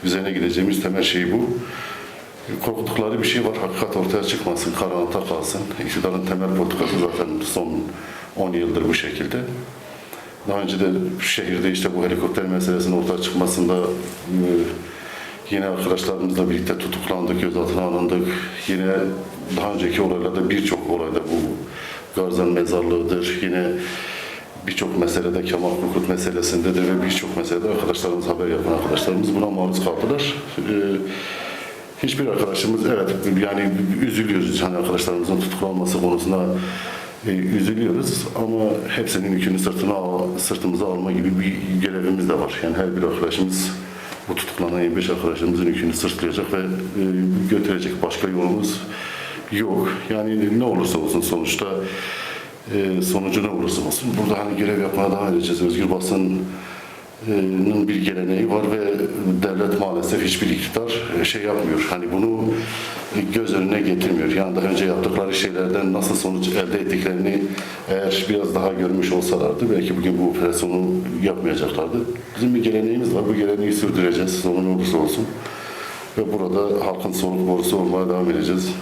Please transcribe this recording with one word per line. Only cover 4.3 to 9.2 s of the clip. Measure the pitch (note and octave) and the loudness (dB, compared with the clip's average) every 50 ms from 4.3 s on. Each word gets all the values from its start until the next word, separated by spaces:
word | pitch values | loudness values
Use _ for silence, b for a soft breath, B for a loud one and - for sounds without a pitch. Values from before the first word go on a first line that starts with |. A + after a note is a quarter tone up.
| - F2 - F2+ F2 E2+ - F2 D#2+ - | -2 -2 -2 -2 -2 -2 -2 -2 -2 -2
karanlıkta | G2+ F#2 F2+ F2 F2 E2+ F2 G2 F#2 | -2 -2 0 0 0 0 0 -2 -2
kalsın. | F2+ F2 D#2+ D#2+ - - - - - - - A2+ | -2 -2 -2 -2 -4 -4 -4 -6 -6 -6 -6 -6
İktidarın | - - F#2+ F#2 F#2 F2+ F#2 F#2 | -4 -2 0 0 0 0 0 -2
temel | F#2 F#2+ F#2 F#2+ F#2 F#2 F#2 | -2 0 0 0 0 2 2
politikası | F2 F2 F2+ - E2+ E2 F#2+ F#2 | 2 0 0 0 0 0 2 2
zaten | F2 E2+ E2 - F2 D#2+ D#2 D#2 - | 2 0 0 -2 -2 -2 -2 -4 -4
son | - - F#2+ E2+ D#2+ D#2+ D#2+ E2 - B B B B B B B B B - | -2 -2 -2 -2 -2 -2 -4 -4 -6 B B B B B B B B B -2
on | F#2+ F#2 F2 | -2 0 0
yıldır | F2 E2+ E2 E2 E2+ D#2+ E2 | 0 0 2 2 2 2 2
bu | E2 | 2
şekilde. | - - D2 D2 D#2 | 0 0 -4 -4 -4